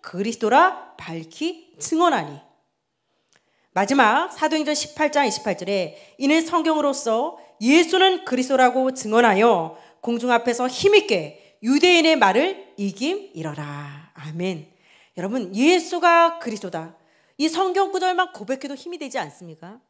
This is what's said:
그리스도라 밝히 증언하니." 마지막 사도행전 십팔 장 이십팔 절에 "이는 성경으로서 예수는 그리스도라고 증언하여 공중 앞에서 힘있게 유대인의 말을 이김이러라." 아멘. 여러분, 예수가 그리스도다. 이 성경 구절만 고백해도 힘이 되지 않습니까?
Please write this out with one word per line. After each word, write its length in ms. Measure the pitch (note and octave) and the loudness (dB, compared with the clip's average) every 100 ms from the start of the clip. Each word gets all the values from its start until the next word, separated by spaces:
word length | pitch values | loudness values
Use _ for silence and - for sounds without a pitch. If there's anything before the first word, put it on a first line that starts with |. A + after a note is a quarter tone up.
그리스도라 920 | - F3 G3+ A3+ A3 B3+ F#4 - - - | -14 -8 -6 -4 2 4 4 0 -16 -20
밝히 760 | - E3 D#3+ - D#4+ F4 _ _ | -12 -12 -12 -8 -8 -8 _ _
증언하니." 600 | - D#4+ F4 B3 D3+ C#3+ _ _ _ _ _ _ _ _ _ _ _ _ _ | -4 0 2 0 -4 -12 _ _ _ _ _ _ _ _ _ _ _ _ _
마지막 600 | F3+ G3+ C#4 A3 B3 F#4 | -2 0 4 4 4 -2
사도행전 420 | - D#4 D#4 D4 | -2 -2 0 -2
십팔 360 | D4 - - D4+ | -4 -6 -4 0
장 160 | C#4+ C#4 | 2 0
이십팔 320 | - G#3+ F3 | -2 -6 -6
절에 560 | F3+ G3+ F3 - - _ | -4 -4 -4 -10 -20 _
"이는 280 | C#4 D#4+ D#4+ | 0 0 2
성경으로서 920 | E4+ D#4 D#4 C#4+ C4+ A#3 A3+ D4+ E4+ - _ | -2 0 0 0 -2 -2 -2 -4 -8 -20 _
예수는 640 | A3+ D4+ E4 F#4 F#4+ F#4 | 4 4 4 4 4 2
그리스도라고 720 | - B3+ B3+ C4 B3+ B3+ C4 | -4 -4 0 4 4 4 -2
증언하여 800 | C4 G#3+ A3 A#3+ G3 A#3 F#3+ D#3+ - - _ | -4 0 4 4 4 4 2 -2 -12 -20 _
공중 300 | - A#3 B3 | -6 -4 0
앞에서 380 | A#3 A#3+ A#3 B3+ | 0 0 -4 -4
힘있게 880 | B3+ G4 G#4 - G3 D3 - _ _ | 0 4 4 4 -4 -4 -16 _ _
유대인의 540 | A3 C#4+ F4 F4 D#4+ D#4+ | 0 4 6 6 4 4
말을 560 | G3+ G3 F4 G4 - - | 4 4 0 -4 -16 -8
이김이러라." 1400 | G3+ F#3 C4+ G4 G4 E3 D#3+ D3 D3 C#3+ C#3+ C#3+ D#3+ | -8 -4 -6 -6 -10 -12 -10 -10 -12 -12 -14 -18 -20
아멘. 540 | - D3 D#3+ F#3 E3+ D3+ _ _ _ _ - | -18 -14 -8 -6 -6 -12 _ _ _ _ -10
여러분, 380 | F#3+ B3+ F#3 | -6 -6 -6
예수가 840 | G3 C#4+ F4+ F4 F4 F4 E4+ E4+ E4+ | 0 4 2 0 0 4 6 4 0
그리스도다. 560 | B3 G#3+ F#3 E3+ E3 _ _ _ _ - | -8 -8 -8 -10 -12 _ _ _ _ -4
이 120 | D#4 | -2
성경 440 | D#4+ F#4+ F4+ G4 | 0 -2 0 0
구절만 400 | F#4 F#4 F4+ F#4 | 0 -2 0 -4
고백해도 420 | - G3+ C4+ C4+ | -6 -8 -8 -8
힘이 240 | C#4 F4 E4+ | -14 -14 -12
되지 200 | C#4+ C4+ | -10 -10
않습니까? 600 | D#3 - F3 D#3 E3+ A#3 _ | -10 -14 -20 -20 -20 -20 _